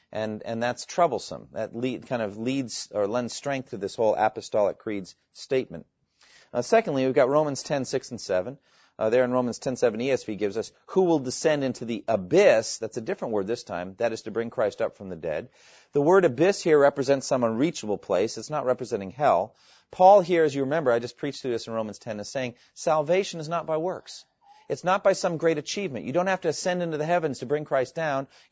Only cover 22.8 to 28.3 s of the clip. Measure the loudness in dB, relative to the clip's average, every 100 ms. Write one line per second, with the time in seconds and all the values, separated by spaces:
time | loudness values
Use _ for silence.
22.8 | 0 2 4 2 0 -6 -6 -4 -2 -2
23.8 | -2 -6 -10 -20 -20 _ _ -18 -8 -4
24.8 | 0 2 2 2 0 0 2 0 -2 -6
25.8 | -6 -6 -4 -2 0 0 -2 -2 -2 -2
26.8 | -2 -4 0 0 0 -4 -2 -4 0 -2
27.8 | -2 -4 -2 -2 -4